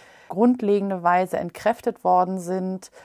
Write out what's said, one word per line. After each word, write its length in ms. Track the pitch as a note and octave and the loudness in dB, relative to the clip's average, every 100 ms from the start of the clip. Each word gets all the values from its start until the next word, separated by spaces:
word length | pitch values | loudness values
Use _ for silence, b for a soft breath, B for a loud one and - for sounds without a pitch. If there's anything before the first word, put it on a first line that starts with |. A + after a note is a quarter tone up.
| b b b | b b b
grundlegende 720 | F3+ A#3+ B3 G3+ G3+ G3 F#3 | 2 2 2 2 0 0 -2
Weise 340 | F3 F3+ F#3 - | 2 2 0 -4
entkräftet 680 | F3 - G#3+ A3+ A#3+ - | -6 -4 -2 -2 -4 -2
worden 340 | F#3 F3+ F#3 F#3 | 2 2 2 -4
sind. 540 | E3+ F#3 F#3 F#3+ - b | -6 -4 -4 -8 -12 b